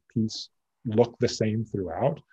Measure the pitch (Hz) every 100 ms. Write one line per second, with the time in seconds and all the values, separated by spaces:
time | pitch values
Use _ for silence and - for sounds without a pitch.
0 | _ - 110 - - _ _ _ 123 107
1 | 120 - 120 - 110 110 110 101 87 85
2 | 131 160 -